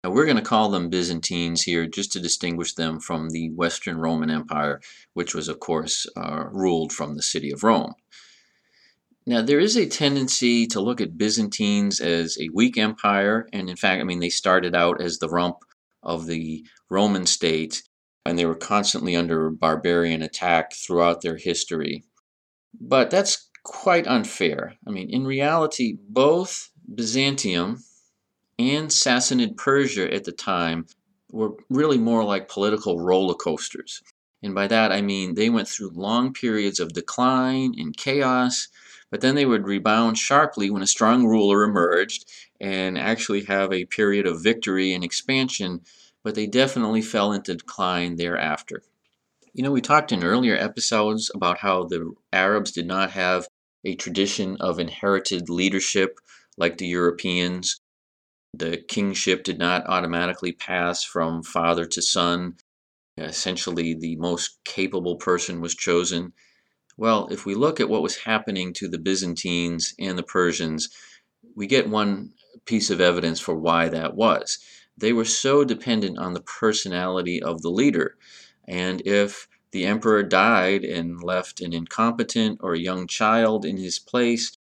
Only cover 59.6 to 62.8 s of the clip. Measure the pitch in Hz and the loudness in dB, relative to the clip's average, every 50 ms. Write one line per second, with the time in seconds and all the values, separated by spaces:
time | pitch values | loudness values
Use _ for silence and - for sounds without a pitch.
59.6 | 87 87 90 90 - - 92 90 87 85 85 85 87 90 90 - - 90 87 _ | 0 2 2 0 0 0 -2 0 0 0 -2 0 0 -2 -2 -4 -6 -8 -6 _
60.6 | - - 90 90 87 87 87 - - - - 90 82 82 82 82 82 - - 87 | -8 -4 -2 0 0 0 -2 -4 -6 -6 -2 -2 -2 -2 -2 -6 -8 -4 -4 0
61.6 | 82 85 85 85 85 82 - 87 85 - - 92 87 87 87 87 90 87 85 _ | 2 2 2 0 0 -4 -4 -2 0 0 0 2 2 2 2 0 -2 -6 -8 _
62.6 | _ _ _ _ | _ _ _ _